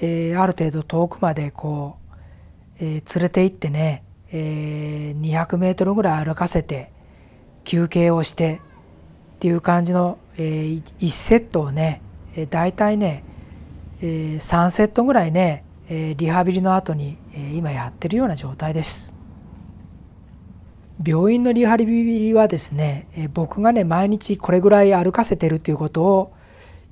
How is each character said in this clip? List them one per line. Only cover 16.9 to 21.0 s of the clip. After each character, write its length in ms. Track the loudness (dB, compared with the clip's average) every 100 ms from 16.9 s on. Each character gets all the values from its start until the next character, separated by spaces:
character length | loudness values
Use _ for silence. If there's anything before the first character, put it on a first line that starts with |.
に、 240 | -6 -6 -10 -16
え 60 | -12
ー、 180 | -8 -6
今 140 | -4
や 180 | -4 -8
っ 40 |
て 160 | -8 -4
る 80 | 0
よ 100 | -2
う 20 |
な 60 |
状 200 | -4 -8
態 200 | -8 -4
で 80 | -2
す。 340 | -2 -4 -6 -16 -20 -20 -20 -20 -20 -20 -20 -20 -20 -20 -20 -20 -20 -20 -20 -20 -20 -6